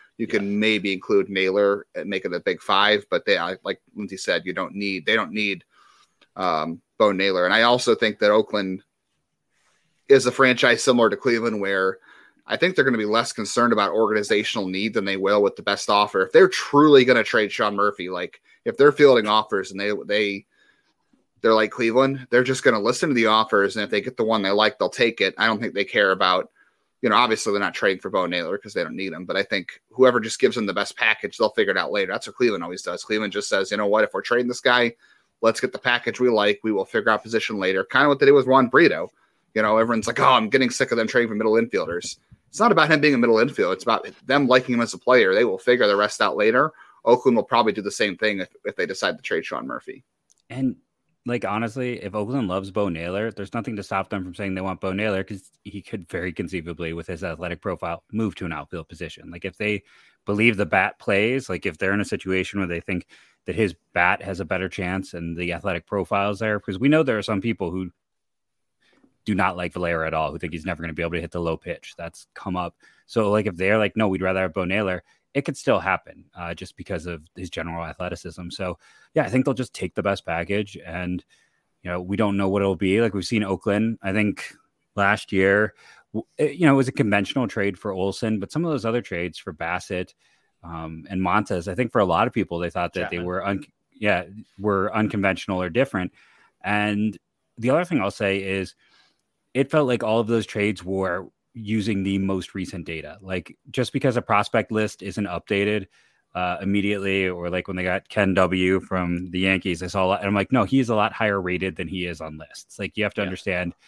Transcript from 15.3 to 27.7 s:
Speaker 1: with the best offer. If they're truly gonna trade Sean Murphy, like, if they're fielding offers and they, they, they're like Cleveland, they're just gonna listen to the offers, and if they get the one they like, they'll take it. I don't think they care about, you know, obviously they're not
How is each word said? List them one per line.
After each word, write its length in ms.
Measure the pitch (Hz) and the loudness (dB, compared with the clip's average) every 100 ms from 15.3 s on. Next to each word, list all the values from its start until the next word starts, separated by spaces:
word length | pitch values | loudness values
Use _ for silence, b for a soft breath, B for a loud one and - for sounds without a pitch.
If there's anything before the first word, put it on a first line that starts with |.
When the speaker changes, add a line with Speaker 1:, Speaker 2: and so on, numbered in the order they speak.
| 104 | 4
Speaker 1:
with 140 | 98 - | 2 0
the 60 | |
best 280 | 101 101 - | -4 -2 2
offer. 340 | 104 104 98 | 2 2 0
If 80 | 95 | 6
they're 180 | 160 185 | 8 8
truly 560 | - - 143 151 139 123 | 4 2 6 8 8 8
gonna 180 | 120 | 4
trade 280 | 107 117 104 | 2 0 0
Sean 240 | - 107 101 | 0 -2 0
Murphy, 340 | 101 101 90 | -2 -2 -6
like, 320 | 90 90 - b b 117 | -6 -8 -12 b b -4
if 100 | 110 | 4
they're 140 | 143 | 6
fielding 360 | 143 143 123 107 | 8 8 8 4
offers 440 | 107 104 101 92 | 2 2 -2 -4
and 80 | 98 | -4
they, 120 | 101 101 - | -4 -4 -2
they, 400 | 104 104 98 - _ _ _ _ _ _ _ _ _ | 0 0 -4 -10 _ _ _ _ _ _ _ _ _
they're 120 | 117 | 4
like 180 | 110 107 | 4 4
Cleveland, 560 | - 117 120 135 135 127 | 0 2 4 2 0 0
they're 140 | 120 | 2
just 200 | 127 127 | 2 2
gonna 160 | 135 110 | 2 2
listen 300 | 107 127 170 | 0 0 0
to 60 | 123 | 2
the 100 | 110 | 4
offers, 480 | 110 107 104 98 107 | 4 4 2 2 0
and 80 | |
if 60 | 104 | -2
they 120 | 104 | -2
get 160 | 123 - | -4 -2
the 60 | |
one 180 | 110 110 | 0 0
they 100 | 98 | 2
like, 260 | 101 107 - | 2 2 2
they'll 120 | 92 | -2
take 320 | - 117 - | 0 0 2
it. 120 | 95 - | -2 0
I 100 | 110 | 0
don't 120 | 107 | 0
think 140 | 117 | -4
they 100 | 101 98 | -4 -2
care 260 | - 101 | 2 2
about, 400 | 95 92 92 - _ _ _ _ _ | 4 2 2 -2 _ _ _ _ _
you 80 | 120 | 2
know, 60 | 107 | 4
obviously 360 | 123 107 110 | 4 0 -2
they're 60 | 101 | -2
not 120 | 95 | -2